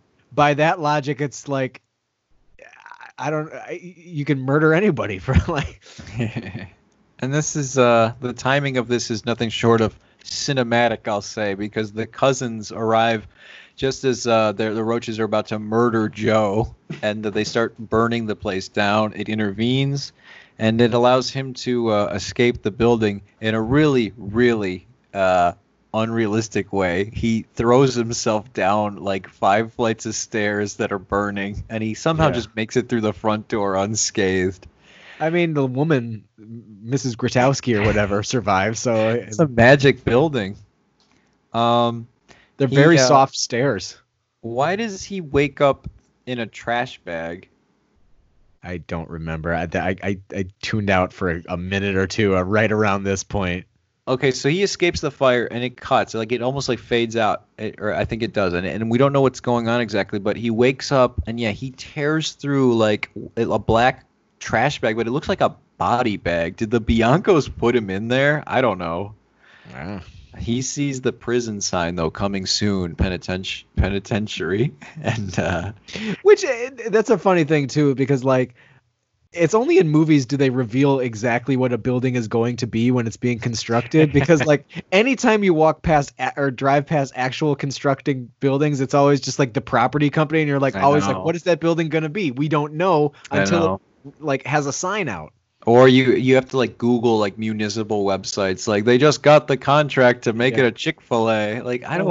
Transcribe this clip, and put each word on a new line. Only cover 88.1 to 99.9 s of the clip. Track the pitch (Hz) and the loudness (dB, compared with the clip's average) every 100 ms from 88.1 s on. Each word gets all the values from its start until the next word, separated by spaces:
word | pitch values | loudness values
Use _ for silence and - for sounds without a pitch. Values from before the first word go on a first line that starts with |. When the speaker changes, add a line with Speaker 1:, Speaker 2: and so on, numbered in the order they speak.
| 131 120 _ | -6 -8 _
Speaker 1:
buildings, | 139 139 151 139 | -2 0 0 0
it's | 135 | 0
always | 143 143 143 | 4 4 2
just, | - - | 0 -2
like, | 131 | -2
the | 131 | -2
property | - 123 123 147 147 | -2 2 2 2 0
company, | 160 151 160 | 0 0 0
and | 151 | 0
you're, | 139 | 0
like, | 135 - | 0 2
Speaker 2:
I | |
Speaker 1:
always | 139 147 139 | 2 4 2
Speaker 2:
know. | |
Speaker 1:
like, | 131 | -2
"What | 160 170 | -4 -2
is | |
that | 180 160 | -2 0
building | 170 165 165 | 0 0 0
gonna | 156 156 | -2 -2
be?" | 180 131 | -4 -4
We | 123 151 | -2 0
don't | 151 147 | 0 -2
know | 151 190 156 147 - - | -2 2 2 2 -2 -4
Speaker 2:
I | 98 | -2
Speaker 1:
until | 98 170 | 2 2
Speaker 2:
know. | 95 98 _ _ 139 | 0 -2 _ _ -20
Speaker 1:
it, | - | -10
like, | 151 135 - | -4 -4 -2
has | 151 139 | -2 -2
a | |
sign | - 185 208 156 | -4 -6 -4 -6
out. | 87 76 _ _ _ - | -8 -12 _ _ _ 6
Speaker 2:
Or | 120 131 | 8 10
you, | 131 127 | 8 6
you | 107 127 131 | 2 4 4
have | 127 | 4
to, | 135 | 0
like, | 113 92 | -2 -2
Google, | 120 120 120 110 | 0 2 2 2
like, | 104 110 | 0 -4
municipal | 110 107 104 107 107 104 98 | -6 -4 -4 -4 -4 -2 0
websites, | 95 95 - 95 92 - | -2 -4 -2 -2 -2 0
like, | 104 107 | 2 4
"They | 123 | 6
just | 151 - | 6 6
got | 143 151 143 | 6 6 6
the | 131 | -2
contract | - 147 147 | 2 2 2